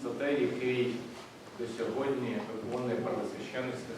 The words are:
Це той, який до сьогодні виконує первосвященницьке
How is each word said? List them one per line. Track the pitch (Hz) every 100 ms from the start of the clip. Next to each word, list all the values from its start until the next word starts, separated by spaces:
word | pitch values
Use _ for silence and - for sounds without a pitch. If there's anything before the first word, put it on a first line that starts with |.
Це | 123 117
той, | 143 139
який | 120 123 127 123 123 110 - - - - - -
до | 113 -
сьогодні | 113 123 139 123 117 107 104
виконує | 107 117 123 123 117
первосвященницьке | - 113 104 - - 127 127 120 -